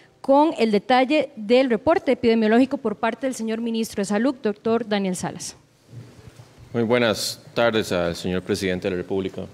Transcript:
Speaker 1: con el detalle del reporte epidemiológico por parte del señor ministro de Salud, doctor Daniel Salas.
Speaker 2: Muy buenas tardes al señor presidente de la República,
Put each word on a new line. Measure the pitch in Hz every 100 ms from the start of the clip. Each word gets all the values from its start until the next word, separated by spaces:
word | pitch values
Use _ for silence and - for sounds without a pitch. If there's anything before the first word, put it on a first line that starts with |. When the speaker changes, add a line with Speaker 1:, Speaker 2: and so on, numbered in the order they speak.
| _ _
Speaker 1:
con | - 277 311 -
el | 226
detalle | 208 - 254 254 302 208 -
del | 202 247 269
reporte | 220 302 370 -
epidemiológico | 240 240 226 214 233 262 -
por | 220 208
parte | 226 226 262
del | 240
señor | 220 226
ministro | 233 226 220 -
de | 196
Salud, | 208 254 247
doctor | 214 202 226 226 220
Daniel | 208 190 180
Salas. | 175 - - - _ _ _ - - - - - - - -
Speaker 2:
Muy | 120
buenas | 113 123 117 98 - - - -
tardes | 117 110 95
al | 90 85 85
señor | 92 92
presidente | - 98 95 90 101
de |
la | 90
República, | 87 98 95 95 92